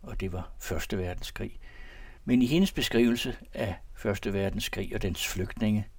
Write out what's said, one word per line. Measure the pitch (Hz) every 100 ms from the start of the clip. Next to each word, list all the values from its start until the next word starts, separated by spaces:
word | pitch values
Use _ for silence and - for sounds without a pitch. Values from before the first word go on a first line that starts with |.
og | - -
det | 95
var | 90 87 -
Første | - 80 - 101
Verdenskrig. | 90 90 - - 104 - - - - - - -
Men | - 123
i | 123
hendes | 160 190
beskrivelse | - 120 117 120 120 131 - -
af | - 117 85 -
Første | - 107 98 107
Verdenskrig | 98 98 101 - - 95
og | -
dens | 95 87 -
flygtninge | - 95 - 107 107 104